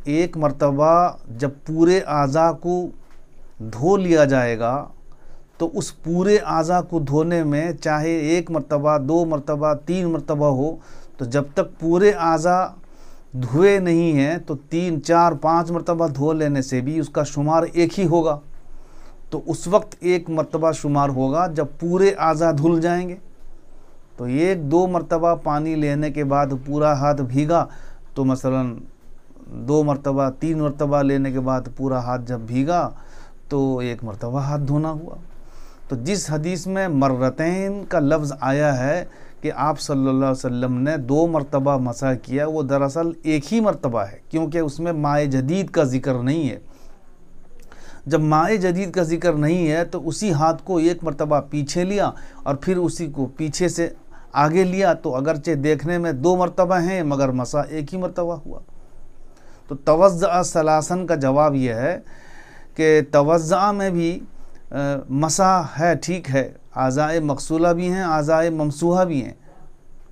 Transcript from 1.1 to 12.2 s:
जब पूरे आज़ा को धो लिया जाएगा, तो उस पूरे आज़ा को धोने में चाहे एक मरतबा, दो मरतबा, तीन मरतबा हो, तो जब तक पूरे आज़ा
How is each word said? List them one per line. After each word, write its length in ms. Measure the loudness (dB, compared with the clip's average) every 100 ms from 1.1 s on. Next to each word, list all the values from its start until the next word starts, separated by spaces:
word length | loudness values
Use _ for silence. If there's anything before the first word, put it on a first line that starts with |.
| -2 -12
जब 240 | -6 -6 -4
पूरे 400 | -4 4 4 4
आज़ा 480 | 2 0 2 4 2 2
को 200 | -2 -2 -4 -10 -18 -20 -20 -18 -18 -12
धो 340 | -10 -2 2 4
लिया 260 | 4 6 6
जाएगा, 480 | 4 2 0 0 -2 -6 -14 -18 -18 -16 -16 -16 -6
तो 60 | -4
उस 220 | -4 -6 -8
पूरे 400 | -2 2 4 4
आज़ा 420 | 2 0 2 0
को 180 | 0 -2
धोने 400 | 0 2 2 2
में 320 | 2 0 -2 -4
चाहे 420 | -2 0 0 0 2
एक 200 | 0 0
मरतबा, 460 | -4 -2 0 2 2
दो 260 | 2 2 2
मरतबा, 480 | 0 -2 0 0 0
तीन 300 | -2 -2 0
मरतबा 400 | -2 -2 0 2
हो, 300 | 2 0 -4 -12 -16 -14 -8
तो 80 | -4
जब 260 | -2 0
तक 160 | -2 -2 -2
पूरे 320 | 2 4 6
आज़ा 640 | 4